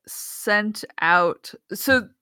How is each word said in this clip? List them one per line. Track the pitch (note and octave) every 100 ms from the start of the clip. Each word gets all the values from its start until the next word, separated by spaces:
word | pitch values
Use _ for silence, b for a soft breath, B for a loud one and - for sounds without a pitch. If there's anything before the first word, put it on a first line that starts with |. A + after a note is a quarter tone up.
| -
sent | - - - - G#3 G#3+ G#3 - -
out, | E3 F3 F3 - - - _
so | G3+ - C4 F#3 _